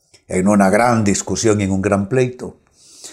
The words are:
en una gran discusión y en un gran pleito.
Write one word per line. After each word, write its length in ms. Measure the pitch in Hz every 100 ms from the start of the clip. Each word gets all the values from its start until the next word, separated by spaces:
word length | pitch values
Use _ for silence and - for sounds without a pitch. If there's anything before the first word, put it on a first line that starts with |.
| _ _ -
en 200 | 92 95
una 240 | 104 95
gran 320 | 104 123 113
discusión 580 | 101 98 - 95 110 104
y 40 | 95
en 60 |
un 120 | 95
gran 260 | 98 98 98
pleito. 480 | 131 127 123 - - _ _ - - -